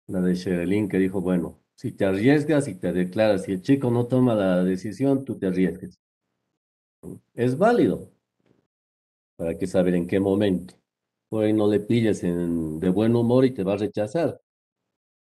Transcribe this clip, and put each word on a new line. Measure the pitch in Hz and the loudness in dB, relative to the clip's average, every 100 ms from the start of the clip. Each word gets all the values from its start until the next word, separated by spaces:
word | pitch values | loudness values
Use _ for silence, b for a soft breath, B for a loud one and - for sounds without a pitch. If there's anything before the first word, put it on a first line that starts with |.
| - | -8
La | 95 | -2
de | 90 | 0
Sherilyn | 90 98 87 87 104 101 | 0 -2 -2 0 0 0
que | 95 | 0
dijo, | 95 98 | 0 -2
bueno, | 90 90 80 - _ _ | -2 -2 -2 -10 _ _
si | 113 | -12
te | - 98 | -2 -2
arriesgas | 95 117 151 147 151 - | 2 4 2 2 0 -2
y | 92 | -6
te | 90 | -4
declaras, | 87 90 110 110 98 | -2 -2 0 2 2
si | 98 | -2
el | 92 | -6
chico | - 139 123 | 0 2 2
no | 117 120 | 0 0
toma | 127 127 | 2 2
la | 110 95 90 | 2 2 2
decisión, | 92 92 110 98 135 135 | 0 -2 -6 -4 0 0
tú | 131 98 | -2 -6
te | 95 | -4
arriesgas. | 90 90 - - - _ _ _ _ _ _ _ _ _ _ 90 92 _ | 0 0 -2 -12 -18 _ _ _ _ _ _ _ _ _ _ -18 -18 _
Es | - 123 135 | -2 -2 2
válido. | 214 240 120 80 - _ _ _ _ _ _ _ _ _ _ _ _ - | 2 4 2 0 -8 _ _ _ _ _ _ _ _ _ _ _ _ -8
Pero | 82 | -6
hay | 82 | -4
que | 92 | -2
saber | 95 90 | 0 2
en | 90 87 | 0 0
qué | 98 | 0
momento. | 98 98 104 90 90 - _ _ _ _ _ | 0 2 2 0 -6 -18 _ _ _ _ _
Por | 110 | -2
ahí | 107 | 0
no | 107 104 | 2 2
le | 104 | 0
pilles | - 120 110 92 | 2 2 2 0
en, | 90 87 87 85 80 78 | -2 -2 -2 -4 -4 -2
de | 90 | 0
buen | 92 113 117 | 2 2 2
humor | 117 127 131 | 4 4 2
y | |
te | 127 | 0
va | 95 | -2
a | 101 | -2
rechazar. | 104 - 104 170 151 - _ _ _ _ _ _ _ _ _ | -2 -4 -4 -2 -4 -6 _ _ _ _ _ _ _ _ _